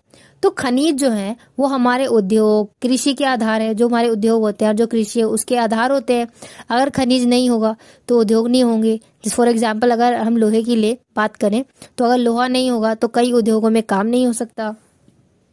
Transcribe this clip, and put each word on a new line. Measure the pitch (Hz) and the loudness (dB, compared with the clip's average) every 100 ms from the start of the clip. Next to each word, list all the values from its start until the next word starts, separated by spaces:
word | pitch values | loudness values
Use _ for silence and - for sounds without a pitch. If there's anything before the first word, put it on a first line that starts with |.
| _ - _ _ | _ -20 _ _
तो | - | -2
खनिज | - 254 247 311 | -2 -2 0 0
जो | 277 277 | 0 0
है | 214 196 240 _ - | -2 -4 -8 _ -4
वो | 269 | -2
हमारे | 269 247 247 262 | 0 0 0 0
उद्योग, | 233 190 220 214 214 208 _ | 0 2 2 2 2 -2 _
कृषि | 247 254 285 | -2 0 0
के | 269 | -2
आधार | 269 254 220 220 | -2 0 0 -2
है। | 220 | -2
जो | 214 240 | 0 0
हमारे | 233 240 | 2 0
उद्योग | 226 226 226 | 0 0 0
होते | 214 208 | 0 0
हैं | 214 | 0
और | 214 | 0
जो | 226 | 0
कृषि | 226 214 233 | -2 -2 -2
है | 220 | -2
उसके | 220 - 247 | -2 -2 -2
आधार | 220 220 247 | 0 0 0
होते | 277 247 | -2 0
हैं। | 240 233 - - - - | -2 -4 -10 -20 -20 -4
अगर | 233 277 | -2 0
खनिज | 269 254 254 | 0 0 2
नहीं | 247 247 254 | 2 2 2
होगा | 233 220 220 - _ - | 0 -2 -4 -12 _ -2
तो | 240 | 0
उद्योग | 214 226 233 | 2 2 2
नहीं | 247 | 2
होंगे। | 247 226 220 220 - _ | 2 2 0 -2 -8 _
जिस | 220 | -6
for | 220 240 | 0 2
example | 226 226 214 247 | 2 -2 0 0
अगर | 233 240 | 2 2
हम | 240 220 233 | 0 0 2
लोहे | 214 220 | 2 2
की | 226 233 | 0 0
ले | 214 247 _ - | 0 -4 _ -4
बात | 214 - | -4 -2
करें | 208 214 269 _ - - | -2 -2 -4 _ -14 -4
तो | |
अगर | 240 247 | 0 2
लोहा | 240 233 254 | 2 0 0
नहीं | 254 254 | 0 0
होगा | 240 220 | 0 -2
तो | 220 233 | -2 -2
कई | 240 247 | 0 2
उद्योगों | 240 220 220 220 | 2 2 2 2
में | 220 | 0
काम | 220 196 214 | 0 -2 0
नहीं | 247 254 | 0 0
हो | |
सकता। | 233 226 - 214 220 _ _ _ _ _ _ _ | -2 -8 -8 -10 -10 _ _ _ _ _ _ _